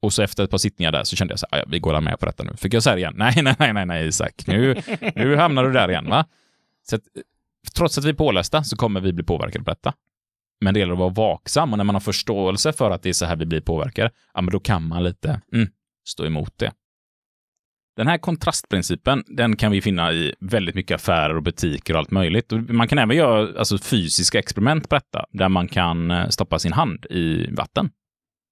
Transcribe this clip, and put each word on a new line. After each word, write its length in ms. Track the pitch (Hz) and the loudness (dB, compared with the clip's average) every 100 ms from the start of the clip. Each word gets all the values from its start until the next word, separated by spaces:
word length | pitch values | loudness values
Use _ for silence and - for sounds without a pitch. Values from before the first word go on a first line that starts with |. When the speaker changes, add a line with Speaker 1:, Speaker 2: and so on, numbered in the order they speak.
Speaker 1:
Och 120 | 107 | 0
så 80 | 101 | 0
efter 220 | 101 - | 0 0
ett 60 | 98 | -2
par 60 | 95 | 0
sittningar 340 | 104 - 85 | -2 0 0
där 120 | 78 | 0
så 120 | - - | -2 -2
kände 160 | 92 | -2
jag 80 | - | -4
så 60 | - | -4
här, 80 | 71 | -4
"Ja, 60 | - | -2
vi 120 | 82 | -2
går 220 | 82 76 | 0 0
med 180 | 78 82 | 0 -2
på 60 | - | -4
detta 180 | - | -4
nu." 100 | 78 - | -8 -6
Fick 160 | 95 | -2
jag 100 | - | 2
säga 140 | 139 98 | 2 2
igen, 160 | 87 - | -2 0
"Nej, 160 | 110 123 | 2 2
nej, 120 | 139 131 | 2 2
nej, 140 | 143 | 2
nej, 120 | 104 92 | 0 -2
nej, 220 | 85 80 | -2 -2
Isak. 400 | - - - - | -2 -4 -6 -2
Nu, 340 | 95 131 127 - - | 2 2 0 -4 -6
Speaker 2:
<laughs> 180 | - - | -6 -2
Speaker 1:
nu 200 | 120 147 | 0 4
hamnar 280 | 170 139 | 2 2
du 80 | 131 | 2
där 180 | 131 95 | 2 2
igen, 200 | 87 69 | 0 0
va?" 160 | 110 160 _ _ _ _ _ - | 0 0 _ _ _ _ _ -6
Så 60 | 110 | -6
att, 60 | _ - - _ _ _ - - | _ -20 -20 _ _ _ -10 -2
trots 220 | 170 - | 0 0
att 60 | 143 | -2
vi 40 | |
är 40 | |
pålästa 500 | 147 156 95 90 156 | 0 2 2 0 -2
så 120 | 143 113 | -2 -2
kommer 240 | 120 98 | 0 0
vi 120 | 95 | 0
bli 100 | 87 | -2
påverkade 400 | 82 82 - - - | -2 -2 -2 -4 -6
på 60 | |
detta. 220 | 80 - - _ _ _ _ _ _ | -4 -4 -6 _ _ _ _ _ _
Men 120 | 98 | 0
det 60 | 104 | 2
gäller 140 | 92 | 2
att 60 | 90 | 0
vara 100 | 92 | 0
vaksam, 600 | 92 110 80 - 147 156 | 2 0 0 -2 0 0
och 60 | 107 | 0
när 60 | 101 | 0
man 100 | 101 | 0
har 40 | |
förståelse 760 | 101 98 - 104 95 98 151 | -2 -4 -2 -2 0 0 -2
för 180 | 151 117 | 0 0
att 120 | 90 | 0
det 60 | 92 | -2
är 40 | |
så 120 | 90 85 | -2 -2
här 100 | 82 | -2
vi 100 | 80 | -2
blir 160 | 80 | -2
påverkade, 500 | - 80 98 - 113 _ _ | -2 -2 -2 -2 -2 _ _
ja, 80 | - | -4
men 100 | 90 | -2
då 80 | 98 | -2
kan 280 | - 98 80 | 0 -2 0
man 160 | 85 | -2
lite, 380 | 87 87 156 127 - | -2 -2 -4 -6 -4
mm, 140 | 117 104 _ _ _ - | -2 -2 _ _ _ -16
stå 180 | - 76 | -8 -4
emot 320 | 78 87 _ | -4 -6 _
det. 140 | 113 - _ _ _ _ _ _ _ _ _ _ _ - | -6 -6 _ _ _ _ _ _ _ _ _ _ _ -4
Den 120 | 113 | 0
här 100 | 170 | 0
kontrastprincipen, 1080 | 175 165 - - - 98 85 85 - 135 - | -2 -2 -2 -4 -2 -2 -2 -2 0 -2 -2
den 280 | - 120 104 | -2 0 2
kan 160 | 110 | 2
vi 100 | 101 | 2
finna 300 | 104 92 85 | 2 2 2
i 220 | 82 78 - | 2 0 -4
väldigt 360 | 95 110 90 82 | -2 0 0 -4
mycket 200 | - 82 | -2 -2
affärer 400 | - 85 76 80 | 2 2 4 2
och 80 | |
butiker 500 | 78 82 87 71 - | -2 -2 -2 -2 0
och 60 | 82 | 0
allt 120 | 76 | 2
möjligt. 400 | 95 90 95 - | 2 2 0 0
Och 80 | 113 117 | -4 0
man 180 | 117 117 | 2 4
kan 100 | 143 | 4
även 180 | 110 135 | 4 4
göra, 420 | 147 110 107 - | 6 4 2 -2
alltså, 180 | 110 98 | 0 0
fysiska 640 | - 113 82 - 87 113 | 0 0 2 0 2 0
experiment 500 | - - 110 156 - | -2 0 2 2 0
på 60 | 147 | -2
detta, 300 | - - - | -2 -8 -8
där 180 | - 95 | 0 2
man 180 | 92 87 | 2 0
kan, 440 | - 87 85 85 | 0 2 2 0
eh, 180 | 87 92 | 0 0
stoppa 300 | - 98 - | -2 0 0
sin 140 | 87 | 0
hand 320 | 82 135 85 - | 0 0 -2 -6
i 420 | 90 82 80 82 | -2 0 0 -2
vatten. 380 | - - - 185 _ _ _ _ _ _ | -4 -4 -2 -2 _ _ _ _ _ _